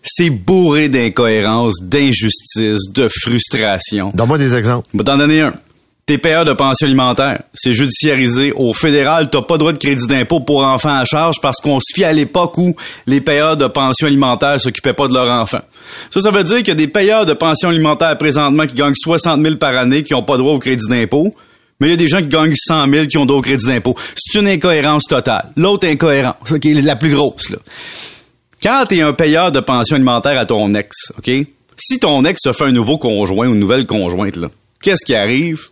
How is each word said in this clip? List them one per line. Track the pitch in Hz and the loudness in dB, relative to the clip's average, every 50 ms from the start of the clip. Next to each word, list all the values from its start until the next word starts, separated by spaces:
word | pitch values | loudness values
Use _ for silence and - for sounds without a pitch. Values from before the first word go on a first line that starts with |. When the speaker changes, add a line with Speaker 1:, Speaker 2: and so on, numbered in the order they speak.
Speaker 1:
C'est | - - - - 175 165 | -2 -2 0 0 2 0
bourré | 135 101 90 - 190 185 180 160 147 151 151 143 | 0 -2 0 2 2 4 4 4 2 2 2 2
d'incohérences, | 131 127 117 113 - - 120 113 110 110 98 107 113 117 120 113 98 90 | 2 0 0 0 0 0 0 2 2 2 0 0 0 0 0 0 -2 -4
d'injustices, | 92 90 123 143 143 135 117 - 107 110 101 - - - - 107 113 107 107 104 98 98 98 | -4 -2 0 2 2 2 2 2 0 0 -2 -2 -4 -4 -2 -2 0 0 -2 -2 -4 -4 -2
de | - 131 110 | 0 0 0
frustrations. | - - - 120 120 117 - - - 110 107 104 98 92 - - 107 101 92 101 101 | 0 -2 -2 -2 0 -2 -2 -2 -2 -2 0 0 0 0 -2 -2 -2 -2 -4 -2 -2
Speaker 2:
Donne-moi | - 117 120 156 151 | 0 0 2 2 2
des | 139 127 120 | 2 0 0
exemples. | 123 104 117 123 120 - - - | 0 0 0 -2 -2 -4 -6 -4
Speaker 1:
Je | 101 | -2
vais | 104 | 0
t'en | 135 139 139 | 0 2 2
donner | 147 147 156 156 | 2 2 2 2
un. | 156 127 - - _ _ _ _ _ _ _ _ _ | 2 0 -2 -8 _ _ _ _ _ _ _ _ _
Tes | - 147 139 | -2 -2 0
payeurs | - 165 156 165 165 | 0 0 2 2 2
de | 147 131 | 0 0
pension | - 139 135 131 - 156 | 2 0 0 2 2 2
alimentaire, | 139 131 135 127 127 120 117 135 139 107 - - _ | 2 2 2 2 2 0 0 -2 -2 -2 -6 -10 _
c'est | - - - 127 120 | -8 -4 -2 0 0
judiciarisé. | 107 143 131 117 - 143 151 143 131 131 120 120 127 139 143 | 0 0 0 0 0 0 0 2 2 2 2 2 2 0 0
Au | - - 131 117 | 0 0 -2 -2
fédéral, | 110 - - 156 143 147 139 143 160 165 156 - | 0 0 0 2 2 2 2 2 2 0 0 0
t'as | - 139 | -2 -4
pas | 120 - 170 | 0 0 0
de | 156 | 0
droit | 151 165 160 | 2 0 0
de | 143 | -2
crédit | - 143 139 123 123 | -2 -2 -2 -2 0
d'impôt | 117 139 131 120 - 170 156 | 0 0 0 0 0 -2 -2
pour | 123 - 147 139 135 | 0 0 0 2 2
enfants | 135 131 123 - 151 143 | 2 0 0 0 0 0
à | 135 127 | 0 0
charge | - 160 151 165 170 151 - | 0 0 0 0 0 -2 -2
parce | - 139 120 - | -2 -2 -2 -2
qu'on | - 151 143 131 | -2 0 0 0
se | - - - | 0 -2 -2
fie | 180 190 | 0 0
à | 160 160 | 2 2
l'époque | 151 143 - - 185 175 170 - | 0 0 0 0 -2 -2 0 0
où | 165 180 180 165 - - - - - - | 0 0 0 -2 -4 -10 -18 -18 -10 -2
les | 123 135 139 | 0 0 0
payeurs | 131 160 143 147 151 160 156 147 | 2 0 0 2 2 0 2 0
de | 139 | 0
pension | 127 - 139 135 131 127 - 160 | 0 0 0 0 0 0 0 2
alimentaire | 147 139 139 139 127 123 - 143 143 143 135 | 2 2 2 2 2 0 0 0 0 0 0
s'occupaient | - 127 120 - - 131 - | -2 -4 -6 -2 -2 -2 0
pas | - 143 131 | 0 0 0
de | |
leurs | 127 127 127 120 | 2 0 0 0
enfants. | 123 120 113 - - - - _ _ - - - - - - - | 0 -2 -2 -2 -6 -8 -8 _ _ -20 -20 -20 -20 -20 -16 -6
Ça, | - 196 | -4 0
ça | 190 214 | 0 2
veut | 190 202 185 | 2 2 0
dire | 160 220 247 | 2 0 0
qu'il | 214 190 | 0 0
y | |
a | 175 | 0
des | 156 156 147 | 0 -2 0
payeurs | - 208 196 208 220 220 208 | 0 0 2 2 2 2 2
de | 160 147 | 0 0
pension | - 165 165 156 147 - 175 | 0 0 0 0 0 0 0
alimentaire | 170 160 156 151 151 - 165 160 151 | 0 2 2 0 2 0 0 0 0
présentement | - 151 151 131 151 147 139 139 156 151 | 0 0 0 0 2 0 2 2 2 0
qui | 123 127 | 0 0
gagnent | 120 143 143 135 | 0 0 0 0
soixante | - - 160 170 156 - 170 156 139 | 0 0 0 0 0 2 0 2 2
mille | 156 156 156 147 | 2 0 0 0
par | 160 139 127 | -2 0 0
année | 127 123 123 135 151 151 | 0 2 2 0 0 0
qui | - 147 | 0 -2
ont | 127 | -2
pas | 104 - 139 123 | 0 0 0 2
droit | 127 143 151 | 2 2 0
au | 135 | 0
crédit | - 131 131 120 107 104 | 0 -2 -2 -2 -2 -2
d'impôt. | 123 120 113 98 - 147 165 214 - _ - _ _ _ _ _ _ _ | 0 -2 0 0 0 0 0 -2 -4 _ -20 _ _ _ _ _ _ _
Mais | 139 156 | 2 2
il | |
y | 170 | 2
a | |
des | 165 170 156 | 2 2 2
gens | 175 196 | 2 0
qui | 165 143 | 0 0
gagnent | 147 160 156 160 147 | 0 2 2 2 2
cent | 135 - - 165 156 143 | 0 0 0 0 0 2
mille | 139 139 151 156 143 | 2 2 2 0 0
qui | - 156 | 0 0
ont | 143 | 2
droit | 127 143 135 | 2 2 0
au | |
crédit | 123 120 139 127 107 | 2 0 -2 0 0
d'impôt. | 123 127 117 - 127 120 - - - - | 0 -2 0 -2 -2 -4 -4 -8 -10 -6
C'est | - - - - 208 | -6 -4 -2 0 0
une | 208 | 2
incohérence | 202 190 160 160 180 165 151 139 151 151 151 - - | 0 0 0 0 0 0 2 2 2 0 0 0 0
totale. | 151 127 - 131 110 95 - - - | -2 -2 0 0 -2 -2 -4 -6 -2
L'autre | 147 170 196 202 196 190 170 | 0 0 0 0 0 0 -2
incohérence, | 151 135 165 160 143 139 131 127 - - - - | 0 0 2 2 2 2 0 -2 -4 -8 -6 -4
ok, | 151 147 147 | -4 0 2
la | 151 151 147 139 156 139 | 2 2 2 2 0 0
plus | 107 156 160 | 0 0 0
grosse, | 143 139 147 123 - - - - | 2 2 0 -2 -2 -6 -8 -8
là. | 95 - _ - - - - - - - - - - - _ _ _ _ _ _ - _ | -8 -12 _ -20 -20 -20 -18 -16 -16 -16 -16 -18 -18 -20 _ _ _ _ _ _ -12 _
Quand | - 202 247 277 254 - | -2 0 2 0 0 2
t'es | 196 170 | 2 2
un | 156 151 | 2 2
payeur | 135 - 165 151 151 160 180 180 | 2 2 2 2 4 2 2 2
de | 143 135 | 0 0
pension | 113 - 127 123 113 - 156 | 0 0 0 0 0 0 2
alimentaire | 139 131 127 120 120 - 139 143 127 | 2 4 2 2 2 0 0 0 0
à | 113 | 0
ton | - 120 104 104 101 104 | 0 0 0 0 0 0
ex, | 104 101 _ - - - - - - | -2 -4 _ -8 -8 -8 -8 -10 -8
ok, | - 123 127 135 147 - _ _ _ _ _ | -4 -2 -2 -2 -2 -6 _ _ _ _ _
si | - - - 262 247 | -4 -4 -2 -2 0
ton | 165 156 147 135 131 | 0 2 2 2 2
ex | 165 185 - | 0 0 0
se | - 135 | -2 -2
fait | 117 - 151 | 0 0 0
un | 139 | 2
nouveau | 180 120 110 110 156 156 | 2 2 2 0 -2 0
conjoint | - 120 107 101 104 90 95 104 120 127 | 0 -2 0 0 -2 -2 0 0 0 0
ou | 113 | 2
une | 104 | 2
nouvelle | 101 95 123 135 123 | 2 2 0 0 0
conjointe, | - 113 107 92 87 87 92 104 98 90 | -2 -2 -2 -2 -2 -2 -2 -4 -4 -6
là, | 87 85 - - _ _ _ _ _ | -8 -10 -10 -10 _ _ _ _ _
qu'est-ce | - 196 190 170 - | -2 0 0 0 0
qui | - 123 | -2 0
arrive ? | 110 101 107 123 135 165 170 160 151 - - | 0 0 0 0 -2 -2 -4 -6 -8 -12 -18